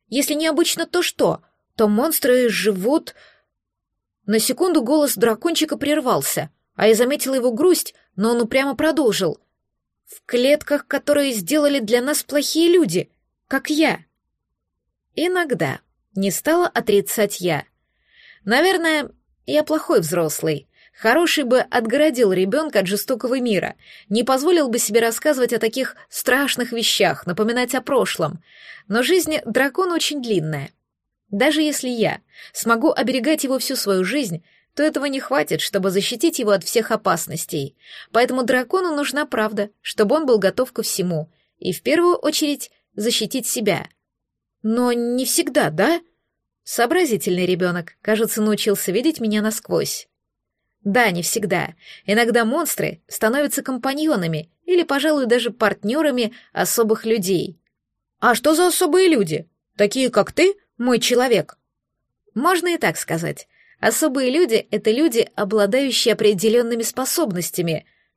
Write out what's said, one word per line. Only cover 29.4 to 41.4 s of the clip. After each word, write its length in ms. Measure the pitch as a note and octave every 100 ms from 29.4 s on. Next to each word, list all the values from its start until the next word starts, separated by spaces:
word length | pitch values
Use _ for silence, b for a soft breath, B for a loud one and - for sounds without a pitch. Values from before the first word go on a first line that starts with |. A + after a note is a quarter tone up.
дракона 500 | - A#3+ C4+ C4+ F#4
очень 260 | E4 - D4
длинная. 520 | A#3+ F#3+ D#3 D3 D#3 - _ _ _ _ _
Даже 320 | G3+ C4+ D4+
если 260 | D4+ C#4+ B3+
я 300 | A#3+ F3 D3 _ B B
смогу 380 | - A3+ A3+ D4+
оберегать 540 | - A#3 B3+ B3 D4+
его 160 | C4 C4
всю 160 | - C4
свою 260 | G3+ F#3+
жизнь, 400 | F#3 C#4+ A#3 E3 b b b
то 80 | -
этого 220 | D4+ D4+
не 160 | C#4+ C4+
хватит, 400 | - C#4+ D4+ D#3
чтобы 300 | - G3+ F#3+
защитить 500 | F#3 - A#3+ E4+ D#4+
его 100 | G#3+
от 140 | G3
всех 260 | - D4+ -
опасностей. 840 | A#3+ F#3+ E3+ - C#3 - D#3+ C#3 B B B B
Поэтому 320 | A3+ B3 B3+
дракону 520 | A#3+ B3+ A#3+ F#4 F#4
нужна 300 | C#4+ D4 C#4+
правда, 460 | D4+ B3 G#3+ G#3 G#3 _
чтобы 340 | - - G#3 D4+
он 100 | D4
был 120 | A3
готов 340 | F#3+ F#3 B3+
ко 100 | -
всему, 480 | G#3+ - F3+ D#3+ D#3 _